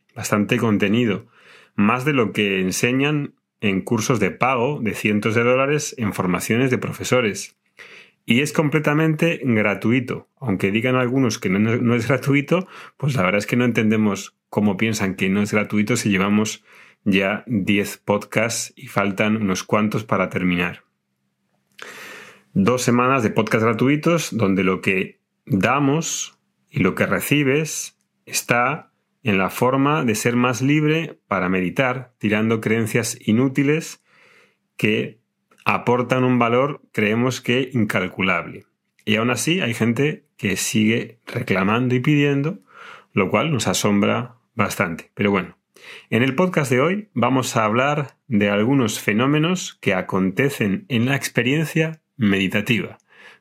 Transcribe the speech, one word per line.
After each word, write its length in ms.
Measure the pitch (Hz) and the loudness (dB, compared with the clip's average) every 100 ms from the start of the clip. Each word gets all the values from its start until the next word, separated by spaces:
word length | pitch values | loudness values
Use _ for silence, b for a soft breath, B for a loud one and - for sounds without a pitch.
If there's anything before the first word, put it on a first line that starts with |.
| _ | _
bastante 440 | - 104 104 101 123 | -12 -2 0 2 0
contenido, 680 | 117 101 98 110 120 95 B B B B B | 2 2 2 2 0 -2 B B B B B
más 300 | - 104 123 | 0 2 2
de 80 | 135 | 0
lo 200 | 143 104 | 0 0
que 280 | 98 104 95 | 0 0 0
enseñan 720 | 92 90 120 131 143 151 143 - _ _ | -2 0 0 2 0 0 -4 -10 _ _
en 200 | 107 95 | -2 -2
cursos 400 | 92 117 - 120 | 0 0 0 0
de 100 | 180 | 0
pago 500 | - 120 127 123 147 | 0 0 0 -2 -2
de 140 | 110 | -4
cientos 400 | - 110 104 110 | -2 0 0 0
de 80 | 113 | 2
dólares 520 | 120 127 139 151 - - | 2 2 2 0 -4 -6
en 160 | 104 | -4
formaciones 560 | - 92 90 - 113 131 | -2 -2 -2 0 0 2
de 80 | 120 | 0
profesores. 800 | 95 - 92 127 113 92 - _ _ B B B B B | -2 -8 0 2 2 -2 -8 _ _ B B B B B
Y 160 | - 117 | 0 2
es 120 | 147 | 2
completamente 880 | - 156 151 151 151 160 151 165 165 | 0 2 2 2 2 2 2 0 0
gratuito. 840 | 131 110 104 98 110 127 120 - - _ | 0 2 2 0 0 0 0 -8 -12 _
Aunque 300 | 123 92 98 | -4 0 0
digan 260 | 104 127 127 | 0 0 0
algunos 420 | 123 131 127 - | 2 2 0 0
que 100 | 98 | -2
no, 100 | 95 | 0
no 360 | 110 110 120 | 2 2 2
es 140 | 120 - | 0 0
gratuito, 600 | 131 - 139 143 170 185 B B - | 0 2 0 2 -2 -2 B B -8
pues 200 | 143 123 | -4 0
la 60 | |
verdad 160 | 92 101 | 0 0
es 80 | 104 | 0
que 100 | 123 | 0
no 80 | |
entendemos 720 | 123 117 110 110 107 95 - _ _ | 2 2 2 2 2 -2 -6 _ _
cómo 280 | - 104 95 | 0 0 2
piensan 400 | 113 104 98 92 | -2 -2 -2 -2
que 120 | 95 | 0
no 140 | 98 | 0
es 100 | 104 | 0
gratuito 440 | 107 101 104 104 120 | -2 0 0 0 0
si 140 | 110 | 0
llevamos 540 | 95 101 104 107 - B B B B | 0 2 2 0 -4 B B B B
ya 380 | 107 95 98 104 - | 0 2 2 -2 -4
diez 520 | 110 92 101 101 - | -2 0 0 0 -6
podcasts 760 | - 104 - 110 113 113 - - | -4 -2 -2 -2 -2 -4 -8 -14
y 100 | - | -8
faltan 500 | - 101 92 107 110 | -2 -2 0 0 0
unos 260 | 101 92 | 0 -4
cuantos 420 | - 107 107 107 | -2 0 0 -2
para 260 | 107 101 90 | -2 -2 -2
terminar. 540 | - 92 87 87 76 _ _ _ _ _ _ _ _ _ - B B B B B B B | -2 0 0 -2 -6 _ _ _ _ _ _ _ _ _ -20 B B B B B B B
Dos 280 | - 98 123 | 0 2 2
semanas 400 | 123 120 123 135 | 2 2 4 2
de 80 | 117 | 2
podcasts 340 | - 107 120 | 0 0 2
gratuitos 720 | 110 110 127 151 165 170 - 107 | 2 2 2 2 0 0 -2 -2
donde 260 | 98 95 | 0 2
lo 200 | 92 95 | 2 0
que 360 | - 92 - - _ _ - | 0 -2 -2 -10 _ _ -4
damos 920 | 98 101 139 139 151 160 - - - _ _ _ | 0 2 2 2 0 -2 -8 -10 -14 _ _ _
y 100 | - | -2
lo 140 | 98 | 0
que 120 | - 110 | 2 0
recibes 920 | 95 - 143 139 143 156 - - - _ _ - | -2 0 0 2 0 -2 -6 -12 -16 _ _ -10
está 640 | - - 120 123 151 - _ _ _ | -6 0 0 0 -2 -10 _ _ _
en 140 | 113 98 | -2 0
la 100 | 92 | 0
forma 560 | - 123 135 139 151 | 0 0 2 2 0
de 100 | 123 | 0
ser 220 | 107 123 120 | 0 0 2
más 240 | 123 113 | 0 0
libre 580 | 135 151 151 160 160 - - | 0 2 2 0 -4 -12 -6
para 200 | 95 92 | -2 0
meditar, 640 | 92 90 - 131 127 131 _ | 0 0 0 -2 -2 -10 _
tirando 420 | 107 107 110 113 | -2 0 0 0
creencias 580 | 107 110 110 - 113 - - | 0 0 0 -2 -2 -4 0
inútiles 800 | 110 135 131 139 156 160 - b b b b b b _ - | 2 2 2 2 0 -4 -14 b b b b b b _ -4
que 420 | 110 110 151 - _ _ _ _ | -2 0 -4 -10 _ _ _ _
aportan 600 | - 98 - 123 120 127 | -4 -2 0 0 2 2
un 140 | 127 123 | 2 2
valor, 440 | 117 120 143 151 _ | 2 2 0 -4 _
creemos 480 | - 107 110 127 120 | -2 0 0 0 -2
que 300 | - 123 131 | -2 -2 0
incalculable. 920 | 123 107 104 90 - 95 85 82 90 - _ _ _ - | 0 0 0 -4 -2 -2 -2 -4 -12 -20 _ _ _ -2
Y 100 | 107 | 0
aún 140 | 117 | 0
así 300 | 120 - 180 | -2 -2 -2
hay 120 | 127 | -2
gente 540 | 113 120 117 143 - _ - | -2 0 0 -2 -4 _ -8
que 200 | 101 92 | -4 -4
sigue 640 | - 113 107 117 - - | -2 0 2 0 -4 -12
reclamando 720 | - 117 - 92 95 113 127 | -12 -8 -2 0 2 2 0
y 60 | 127 | 0
pidiendo, 580 | 127 147 143 139 147 202 B B B B B | 2 2 2 0 -2 -6 B B B B B
lo 180 | - 95 | -2 0
cual 200 | 104 160 | 2 0
nos 160 | 131 104 | 0 0
asombra 720 | 90 107 101 107 110 123 - _ | 0 2 2 2 0 -4 -12 _
bastante. 560 | - 98 - 95 80 - | -4 -2 -2 -4 -4 -10
Pero 160 | - 101 | -2 0
bueno, 260 | 101 87 - _ B B B B | 0 -2 -10 _ B B B B
en 120 | 113 | 0
el 120 | 131 | 2
podcast 360 | 135 185 175 131 | 2 0 0 0
de 120 | 123 | 2
hoy 260 | 151 202 - | 2 -2 -6
vamos 420 | - 110 131 120 123 | 0 2 2 0 0
a 80 | |
hablar 540 | 107 113 139 147 135 - - | 2 2 0 -2 -6 -12 -4
de 220 | 107 101 | 0 2
algunos 500 | 101 110 139 110 - | 2 2 2 0 -2
fenómenos 800 | - 107 135 151 160 185 - - | -2 0 2 2 0 -2 -6 -8
que 140 | - | -4
acontecen 920 | 92 90 95 95 95 135 - 104 95 - | -2 -2 0 0 0 0 0 -2 -2 -2
en 180 | 117 120 | -2 0
la 100 | 139 | -2
experiencia 840 | - - 120 147 156 160 160 160 _ - | -2 -2 0 0 0 -2 -2 -6 _ -2
meditativa. 800 | 104 98 98 107 104 110 85 - B B B B | 2 2 0 -2 -2 -2 -4 -12 B B B B